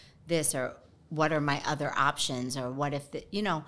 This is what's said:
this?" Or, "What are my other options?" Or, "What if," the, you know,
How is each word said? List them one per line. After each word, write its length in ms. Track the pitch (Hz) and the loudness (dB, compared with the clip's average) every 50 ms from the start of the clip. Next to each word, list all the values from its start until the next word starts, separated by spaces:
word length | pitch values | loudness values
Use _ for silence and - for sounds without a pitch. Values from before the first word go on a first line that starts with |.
| - - - - - | -20 -20 -20 -20 -4
this?" 260 | 156 170 160 151 - - | 0 0 2 2 2 2
Or, 220 | 135 127 - - - - - - - - - | 0 -2 -2 -6 -10 -20 -20 -20 -20 -14 -8
"What 220 | 165 151 156 156 | 0 2 2 4
are 100 | 160 151 | 4 2
my 200 | 147 147 143 - - | 2 2 0 0 0
other 280 | - 151 143 147 139 - | -2 -2 0 -2 -2 2
options?" 600 | - 139 143 - - - - 135 123 123 127 123 | 2 2 2 2 2 -2 -2 -2 -2 -2 -4 -4
Or, 120 | 139 127 123 | -4 -4 -4
"What 220 | 131 139 147 143 143 | -2 -2 -2 0 -2
if," 160 | 143 143 - | -4 -6 -6
the, 140 | - 143 - - | -10 -12 -10 -6
you 100 | - 202 214 | -4 -2 0
know, 200 | 196 170 156 147 | 0 0 0 -2